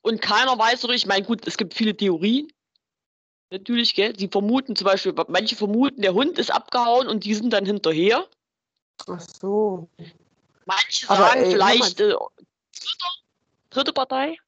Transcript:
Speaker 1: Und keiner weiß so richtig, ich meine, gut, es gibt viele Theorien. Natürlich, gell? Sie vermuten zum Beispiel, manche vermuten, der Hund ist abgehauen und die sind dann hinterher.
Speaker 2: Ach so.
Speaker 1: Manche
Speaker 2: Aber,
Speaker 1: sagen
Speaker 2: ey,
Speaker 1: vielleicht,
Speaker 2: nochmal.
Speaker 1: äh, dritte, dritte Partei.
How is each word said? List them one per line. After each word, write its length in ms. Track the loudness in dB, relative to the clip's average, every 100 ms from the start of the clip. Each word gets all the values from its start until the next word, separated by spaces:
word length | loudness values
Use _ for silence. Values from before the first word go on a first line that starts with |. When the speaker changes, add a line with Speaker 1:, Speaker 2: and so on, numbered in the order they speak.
Speaker 1:
Und 200 | -2 -2
keiner 380 | 0 0 2 2
weiß 220 | 2 0
so 60 | -2
richtig, 160 | -4
ich 40 | 0
meine, 160 | -2
gut, 220 | 0 -4 -4
es 100 | -6
gibt 180 | -6
viele 220 | -2 -2 0
Theorien. 560 | 0 0 2 0 -2 _ _ _ _ _ _ _ _ _ _
Natürlich, 440 | -14 -4 -2 0
gell? 240 | 0 -2 -2
Sie 100 | -4
vermuten 460 | -2 2 0 0
zum 120 | -2 0
Beispiel, 280 | 2 0 -2 -2
manche 280 | 0 -2 -4
vermuten, 440 | -2 2 0 2
der 140 | 0
Hund 240 | 2 0 -2
ist 120 | -2
abgehauen 560 | -4 -2 -2 2 2 2
und 180 | -4
die 100 | -2
sind 180 | -2 0
dann 140 | 0 0
hinterher. 600 | -2 0 2 2 2 -2 _ _ _ _ _ _ _ -14
Speaker 2:
Ach 140 | -14
so. 680 | -14 -10 -4 0 0 -4 -12 _ -20 _ _ _ _ _
Speaker 1:
Manche 460 | -6 -2 -2 -4 0
Speaker 2:
Aber, 160 | 4 6
Speaker 1:
sagen 160 | 6
Speaker 2:
ey, 80 | 4
Speaker 1:
vielleicht, 500 | 4 4 4 2 2
Speaker 2:
nochmal. 120 | 0
Speaker 1:
äh, 320 | 0 -4 _ _ _ _
dritte, 320 | -16 -12 -10 -10 -12 _ _ _ _ _
dritte 220 | -2 -2
Partei. 460 | -2 -2 -2 -4 -6